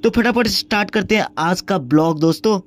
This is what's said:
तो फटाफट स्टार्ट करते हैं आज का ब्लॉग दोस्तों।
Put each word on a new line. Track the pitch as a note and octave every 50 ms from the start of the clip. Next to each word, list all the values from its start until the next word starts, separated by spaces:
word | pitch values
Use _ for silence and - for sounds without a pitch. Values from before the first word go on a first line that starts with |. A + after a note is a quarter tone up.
| -
तो | A#3
फटाफट | A3+ A#3+ A3+ B3 A3+ A#3 A#3+
स्टार्ट | A3 F#3+ - - - A3+ G#3 G#3 G3
करते | - A3 A3 - G#3+
हैं | G#3+ - - - -
आज | D#3 E3+ F#3 F3+
का | - - G3 F#3
ब्लॉग | C3+ A#2+ D3 D3+ D#3+ E3 E3 D3+
दोस्तों। | D#3 E3 D#3+ - - A3 G#3+ F#3+ -